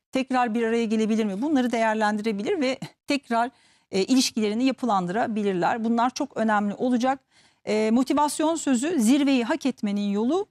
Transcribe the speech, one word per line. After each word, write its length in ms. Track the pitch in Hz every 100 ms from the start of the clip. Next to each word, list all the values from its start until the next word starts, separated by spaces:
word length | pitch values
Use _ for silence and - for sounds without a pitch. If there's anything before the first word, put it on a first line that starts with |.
| _
Tekrar 420 | 262 262 254 247
bir 80 | 226
araya 220 | 226 233
gelebilir 400 | 226 220 214 226
mi? 180 | 214 190
Bunları 300 | 285 277 247
değerlendirebilir 880 | 233 220 214 208 214 214 202 254 381
ve 180 | 254 262 - _ -
tekrar, 440 | 285 - 233 240 - _ _ _
e, 120 | 196
ilişkilerini 600 | 190 254 254 - 214 220
yapılandırabilirler. 1200 | 262 247 240 196 175 202 254 214 202 185 170 -
Bunlar 260 | 220 233 247
çok 260 | - 285 -
önemli 380 | 220 208 208
olacak. 460 | 190 247 247 262 269 _ _ _ _ -
E, 220 | 214 220
motivasyon 640 | 233 262 294 294 - 311 330
sözü, 440 | 294 247 294 339
"Zirveyi 440 | 214 285 277 262
hak 220 | 233 311 269
etmenin 440 | - 208 202 202
yolu 360 | 202 240 349 427